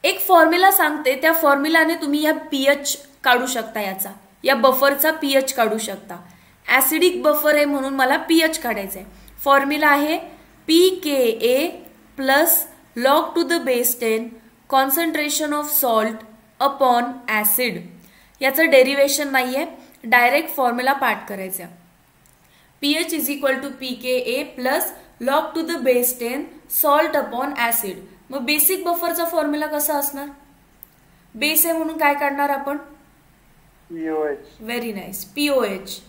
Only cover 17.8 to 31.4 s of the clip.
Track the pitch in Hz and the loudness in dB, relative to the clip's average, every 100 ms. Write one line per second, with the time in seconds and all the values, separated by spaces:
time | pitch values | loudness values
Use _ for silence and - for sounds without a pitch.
17.8 | - - - _ _ _ 269 269 330 269 | -14 -20 -20 _ _ _ -2 2 6 6
18.8 | 262 277 277 285 285 262 254 262 330 - | 6 4 2 2 0 -2 0 -4 -6 -10
19.8 | - _ 226 247 240 277 311 - 247 240 | -20 _ 2 4 4 2 -2 -2 0 0
20.8 | 254 277 254 208 - 196 190 190 170 - | 0 0 0 -2 -8 -12 -10 -12 -14 -20
21.8 | _ _ _ _ _ _ _ _ _ _ | _ _ _ _ _ _ _ _ _ _
22.8 | 285 311 330 330 262 285 269 262 277 - | -2 0 -2 -4 -4 -2 -2 -2 -6 -10
23.8 | 262 240 254 254 - 254 294 - 254 302 | -10 -8 -4 -2 -2 -6 -6 -6 -2 -2
24.8 | - - - _ 247 294 311 330 320 330 | -4 -10 -20 _ -2 0 -2 -6 -6 -2
25.8 | 247 247 240 - 240 269 339 - _ - | 0 2 0 -4 -6 -6 -10 -16 _ -2
26.8 | 302 285 320 294 220 233 277 277 233 233 | 2 2 2 -2 -4 -6 -6 -4 -2 -2
27.8 | 196 175 - - _ 269 254 302 294 381 | -4 -10 -16 -20 _ -8 -2 0 0 0
28.8 | 339 339 339 339 339 339 294 294 302 302 | -2 -4 -4 -4 -2 -2 -2 -4 -4 -4
29.8 | 294 285 285 277 285 - _ _ _ _ | -2 -4 -4 -8 -14 -16 _ _ _ _
30.8 | - _ _ _ _ 214 | -20 _ _ _ _ -4